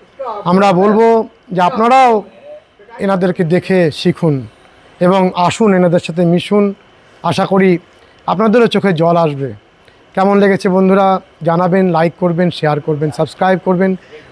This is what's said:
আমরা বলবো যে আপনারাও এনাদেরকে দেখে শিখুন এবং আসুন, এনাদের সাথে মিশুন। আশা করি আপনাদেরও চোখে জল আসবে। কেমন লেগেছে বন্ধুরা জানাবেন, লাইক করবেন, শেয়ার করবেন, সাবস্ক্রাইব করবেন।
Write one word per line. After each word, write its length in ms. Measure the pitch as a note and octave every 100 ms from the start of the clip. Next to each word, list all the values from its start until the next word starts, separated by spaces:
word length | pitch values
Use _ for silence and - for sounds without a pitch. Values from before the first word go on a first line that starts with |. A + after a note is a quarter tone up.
| _ _ C5 G#4
আমরা 280 | C4 F#3 G3+
বলবো 340 | F3+ G3+ G#3 A3+ A3+ G#3+ _ _
যে 80 | F#3
আপনারাও 520 | F3+ F3 A3+ C4 B3+ A3 - - - - _ _ - -
এনাদেরকে 440 | G3 G3 F#3 E3+
দেখে 460 | E3+ F3 - F#3+ E3
শিখুন 440 | - F3+ - E3+ C#3 A2 - _ _ _ _
এবং 300 | F3+ G3 F#3 F3
আসুন, 380 | F3 - A3
এনাদের 280 | F#3 F3+ E3+ -
সাথে 160 | E3
মিশুন। 500 | E3+ F3 - G#3 G3+ G3 _ _ _ -
আশা 220 | E3+ E3
করি 340 | F#3+ F#3+ F#3+ E3+ - _ _ _ -
আপনাদেরও 400 | F3 A3 A3+ A3+
চোখে 260 | G#3 G3
জল 240 | D#3+ E3+ E3+
আসবে। 340 | E3 C#3+ C3+ G#2 _ _ _ _ _
কেমন 240 | - G3 G3+
লেগেছে 300 | G3+ G3 G#3
বন্ধুরা 520 | F#3 F#3+ G3 G3 F#3+ - _
জানাবেন, 420 | D#3+ E3 F3+ F#3+ F#3+
লাইক 220 | E3 E3 -
করবেন, 300 | F3+ E3+ F3+
শেয়ার 300 | - D3+ D3+
করবেন, 300 | C#3+ D3+ D#3
সাবস্ক্রাইব 480 | - D3+ - F#3 F#3
করবেন। 260 | - F3+ F#3+ F#3 - - -